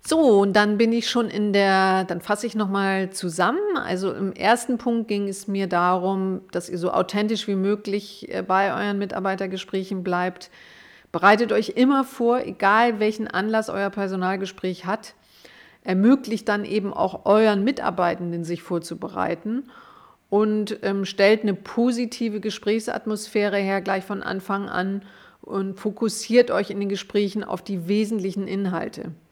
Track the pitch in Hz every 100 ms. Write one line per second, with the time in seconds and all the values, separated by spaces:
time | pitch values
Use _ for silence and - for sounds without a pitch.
0 | - 320 294 202 202 196 208 208 226 233
1 | - 240 226 - 208 202 196 190 190 190
2 | 185 175 - 208 240 214 202 196 196 190
3 | 190 190 185 165 185 302 415 320 - 185
4 | 190 - 190 - 196 240 - 240 - 233
5 | 220 202 202 196 - 196 190 180 180 185
6 | 185 190 190 185 - 180 175 175 175 -
7 | 185 202 214 214 - 196 190 208 208 202
8 | 202 - - 190 185 190 196 165 202 202
9 | 196 196 190 190 196 190 - 196 185 190
10 | 180 180 185 185 - - - - - -
11 | _ - 190 214 233 214 220 - 254 277
12 | 262 - 233 247 - - 196 214 240 214
13 | 214 220 220 - 208 220 220 196 196 196
14 | 196 190 185 190 190 - 185 180 180 220
15 | - - _ _ - - - _ - 185
16 | 214 269 254 214 - 208 202 214 196 -
17 | 190 - - 214 220 202 208 - - 180
18 | 175 - 175 170 165 170 - 175 165 -
19 | - - - 170 214 240 285 - - -
20 | - _ _ 202 214 214 208 214 - 196
21 | 190 - 202 220 214 190 - - 240 233
22 | 240 - 233 208 208 - - 220 214 -
23 | - 214 214 214 202 202 196 196 190 190
24 | 190 196 - 190 - 196 202 - 190 196
25 | - - - _ - 196 196 190 214 202
26 | 220 - - 233 240 190 202 196 202 196
27 | - 202 202 208 202 185 - 196 170 208
28 | 214 220 190 185 190 196 196 175 - -
29 | - 156 _